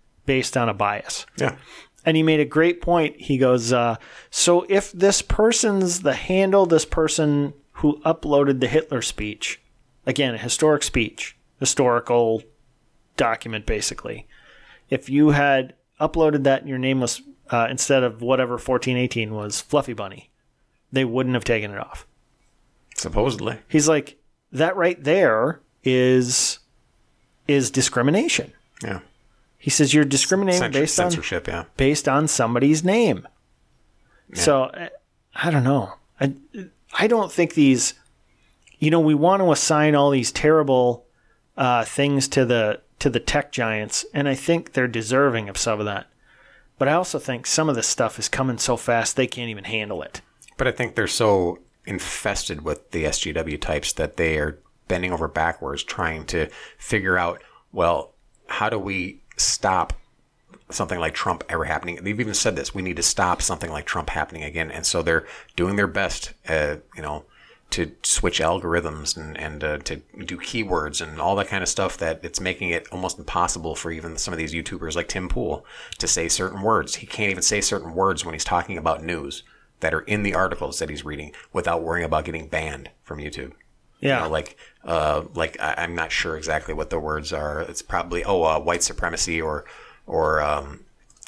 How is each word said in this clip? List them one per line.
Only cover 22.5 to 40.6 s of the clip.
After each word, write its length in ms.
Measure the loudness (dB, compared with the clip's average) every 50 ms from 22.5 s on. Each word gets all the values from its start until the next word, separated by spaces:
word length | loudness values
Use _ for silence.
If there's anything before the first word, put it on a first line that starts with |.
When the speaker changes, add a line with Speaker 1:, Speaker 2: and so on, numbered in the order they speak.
| _ _ _ _ _ _ _ _ -8
Speaker 2:
Supposedly. 640 | -8 -6 -2 0 2 2 2 0 -2 -6 -6 -8 -8 -4
Speaker 1:
He's 200 | 2 2 4 6
like, 300 | 6 4 2 0 -4 -14 _ _ _ _ _ _ _
"That 240 | -2 0 0 0 2
right 260 | 2 2 2 0 0 2
there 580 | 2 4 6 6 6 6 4 2 0 -2 -4 _ _ _ _ 0
is, 760 | 2 4 6 6 6 6 6 4 2 0 0 0 0 -2 -6 _ _ _ _ _ _ _ _ _ _ _ _ _ _ _ _ _
is 220 | 2 2 4 2 2
discrimination." 840 | 0 0 0 2 2 2 2 4 4 4 2 2 0 -2 -2 -4 -10 _ _ _ _ -10 -8
Speaker 2:
Yeah. 180 | -6 -8 -8 -10 _ _ _ _ _ _ _ _ _ _
Speaker 1:
He 120 | _ -4 0
says, 240 | 2 4 4 6 6
"You're 120 | 6 4
discriminating 540 | 4 2 0 2 2 2 2 2 2 2 2
Speaker 2:
Censor-, 200 | 2 2 2 0
Speaker 1:
based 200 | 0 2 2 2
on 120 | 2 2
Speaker 2:
censorship, 360 | 0 -2 -4 -4 -4 -4 -4
yeah. 180 | -6 -8 -8 -8 -8 _
Speaker 1:
based 320 | 2 2 4 4 2 2 2
on 180 | 2 2 2
somebody's 560 | 2 2 2 2 2 2 4 4 4 4 4 4
name." 440 | 2 4 4 4 2 2 0 -4 -16 _ _ _ _ _ _ _ _ _ _ _ _ _ _ _ _ _ _ _ -12 -4
Speaker 2:
Yeah. 60 | 0
Speaker 1:
So, 220 | 2 4 4 4 2
uh, 260 | -2 -6 -10 -14 -14 -14 -18 _ _ _ _ _ _ -6
I 160 | -4 0 2
don't 120 | 2 2 2
know. 300 | 2 2 2 0 -4 -10 -16 _ _ _ -4
I, 140 | -2 -2 -4 -6 -16 _ -16 -14 -14 -16 _ _ _ _ -2
I 80 | 0 2
don't 260 | 4 4 2 2 0
think 220 | 0 0 0 2 4
these, 400 | 4 6 6 6 4 2 -2 -4 _ _ _ _ _ _ _ _ _ _ _ _ _ _ _ _ 0
you 100 | 2 4
know, 100 | 4 6
we 140 | 6 6 4
want 280 | 6 6 4 4 4 4
to 80 | 4
assign 420 | 4 4 2 2 4 4 6 6 6
all 160 | 6 6 6
these 220 | 4 2 0 0
terrible, 720 | -2 2 4 6 6 6